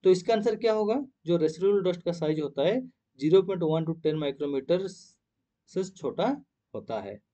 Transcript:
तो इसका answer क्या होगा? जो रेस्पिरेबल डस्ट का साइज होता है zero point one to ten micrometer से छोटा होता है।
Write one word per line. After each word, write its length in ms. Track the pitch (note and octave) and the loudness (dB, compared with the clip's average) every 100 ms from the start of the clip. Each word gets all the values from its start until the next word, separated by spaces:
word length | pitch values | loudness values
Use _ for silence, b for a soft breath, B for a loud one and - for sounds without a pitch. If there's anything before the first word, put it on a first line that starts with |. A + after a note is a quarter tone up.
तो 80 | F#3+ | 4
इसका 220 | F3+ - | 2 2
answer 220 | A3+ A3 G#3+ | 0 0 0
क्या 160 | A3+ | 0
होगा? 220 | G#3+ G#3 B3 C#4 _ D#3+ | 0 0 -2 -4 _ -2
जो 120 | E3+ | 2
रेस्पिरेबल 440 | D#3 D#3+ G3 G3+ | 0 2 2 2
डस्ट 200 | F3+ F3 | 0 -2
का 80 | F3 | -6
साइज 260 | E3+ D#3 D#3 | -2 -2 -2
होता 220 | C#3+ C#3 | -4 0
है 160 | D#3 A#3+ B3+ _ _ _ | 0 0 -4 _ _ _
zero 220 | D3 F#3+ | 4 4
point 200 | F#3 F#3 E3 | 4 -2 0
one 200 | D#3+ D#3+ | 0 -2
to 160 | D#3+ | -2
ten 140 | D#3 D#3 | -2 0
micrometer 680 | C#3+ C#3 D3 C#3 C3+ F3 F#3+ | -2 -4 -4 -4 0 -2 -2
से 960 | G3+ - _ _ _ _ _ _ F3+ F#3+ | -10 -20 _ _ _ _ _ _ -6 -6
छोटा 500 | - C#3+ - G#3+ C#4+ - _ _ | -6 -8 -2 -2 -2 -8 _ _
होता 260 | A2 G#2 A2 | -14 -8 -8
है। 140 | G2 G#2 _ | -8 -14 _